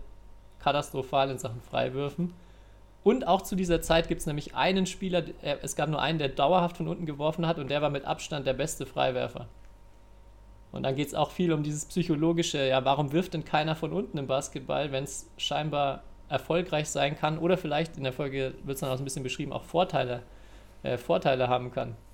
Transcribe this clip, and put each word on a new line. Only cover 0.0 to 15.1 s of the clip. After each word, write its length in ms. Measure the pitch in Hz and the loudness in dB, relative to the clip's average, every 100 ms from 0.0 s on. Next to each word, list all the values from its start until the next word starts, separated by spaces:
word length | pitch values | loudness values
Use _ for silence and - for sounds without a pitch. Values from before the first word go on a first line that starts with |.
| - - - - - - | -14 -16 -20 -20 -20 -2
katastrophal 720 | 143 143 143 139 131 139 139 | 2 2 0 -4 0 2 2
in 80 | 127 | 0
Sachen 220 | 127 117 | -6 -8
Freiwürfen. 720 | - 123 127 131 143 - 175 - - - - - - - | -4 0 0 0 -2 -2 -4 -4 -20 -20 -20 -20 -20 0
Und 220 | 196 254 170 | 4 6 6
auch 160 | 190 | 2
zu 140 | - 185 | 2 0
dieser 260 | 180 165 | 2 2
Zeit 260 | - 165 165 | 4 4 4
gibt's 180 | 165 - | -2 -2
nämlich 260 | 147 - | -4 -4
einen 320 | - 156 190 185 | 0 2 4 2
Spieler, 380 | - 190 175 151 - | -2 0 0 0 -6
äh, 140 | 143 143 | -4 -4
es 120 | 139 - | -4 -2
gab 140 | 151 | 0
nur 100 | 151 | 2
einen, 200 | 139 160 | 2 2
der 80 | 143 | 0
dauerhaft 480 | 139 139 180 175 175 | 2 4 4 4 0
von 100 | 160 | -4
unten 200 | 170 160 | -4 -6
geworfen 400 | 143 151 156 165 | -2 -2 0 0
hat 100 | 165 | 0
und 140 | 135 | 0
der 100 | 143 | 0
war 80 | 147 | 2
mit 160 | 143 143 | 0 -2
Abstand 400 | 160 - 151 135 | -4 -4 -4 0
der 80 | |
beste 320 | 127 139 - 143 | 0 -2 -4 -6
Freiwerfer. 640 | 139 131 123 123 - 117 - - - - - - - - - - - - | 0 2 2 -2 -6 -14 -16 -20 -20 -20 -20 -20 -20 -20 -20 -20 -20 -14
Und 120 | 131 | -6
dann 120 | 131 135 | -2 -2
geht's 200 | 147 - | -2 0
auch 160 | 147 | 0
viel 200 | - 175 | 2 2
um 120 | 156 | 2
dieses 220 | 147 151 - | 0 -4 -4
psychologische, 800 | 185 170 147 160 170 170 151 135 | -2 0 2 2 2 0 2 4
ja, 180 | 131 131 | 4 4
warum 260 | 139 147 | 2 2
wirft 220 | 156 185 | 2 0
denn 100 | 160 | -4
keiner 320 | - 156 156 160 | 0 0 2 0
von 160 | 156 | -2
unten 260 | 170 226 156 | -2 -4 -4
im 80 | 135 | 0
Basketball, 640 | 135 - 151 131 139 147 | 0 0 -6 -2 0 0
wenn's 380 | 135 135 | -2 -4